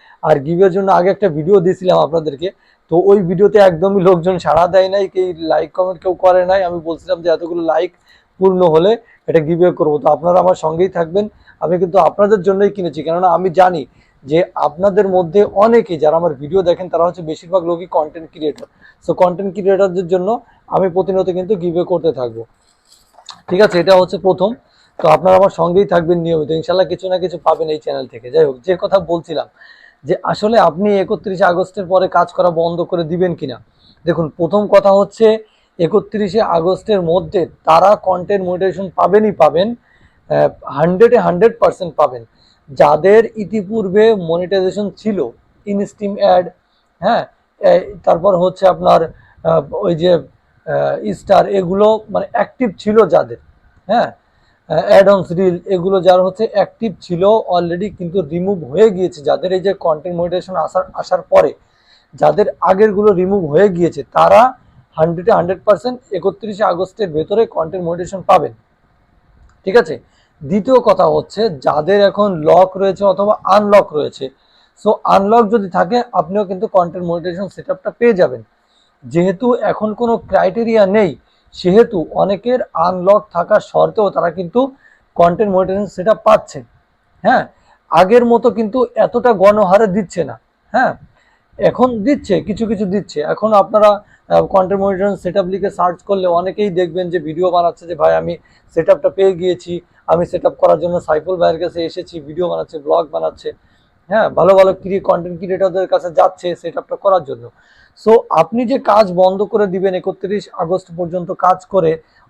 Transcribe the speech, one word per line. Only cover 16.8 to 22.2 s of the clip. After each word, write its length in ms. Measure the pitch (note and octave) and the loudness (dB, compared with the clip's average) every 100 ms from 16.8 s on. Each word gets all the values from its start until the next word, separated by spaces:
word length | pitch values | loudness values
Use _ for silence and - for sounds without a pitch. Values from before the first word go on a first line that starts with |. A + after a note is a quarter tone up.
| F3+ | -2
তারা 160 | E3 E3+ | -2 -2
হচ্ছে 160 | F3+ | -2
বেশিরভাগ 440 | D#3+ D3+ F3 F#3 E3+ | -10 -12 -4 -4 -2
লোকই 200 | E3+ F3+ | -4 -4
কনটেন্ট 460 | F3+ D#3 E3+ D#3+ | -4 -4 -8 -18
ক্রিয়েটর। 340 | - D3+ - - _ _ _ - | -8 -8 -8 -12 _ _ _ -6
So 60 | |
কনটেন্ট 400 | D#3+ F3+ F3 G3 | 0 0 0 -6
ক্রিয়েটরদের 540 | F#3 F#3 A#3 G3 F3 F3 | -4 0 2 0 -2 -4
জন্য 340 | F#3 F#3 B3 - _ - | -2 -2 -6 -8 _ -6
আমি 220 | E3 F#3+ | -2 -2
প্রতিনিয়ত 400 | F3 F3+ F#3+ F#3 | -2 -2 -2 -2
কিন্তু 260 | F3+ F3+ G#3 | -4 -4 -4
গিভওয়ে 300 | F3 E3 F3 | -4 -4 -2
করতে 260 | F3 D#3 | -2 -2
থাকবো, 340 | C#3 | -4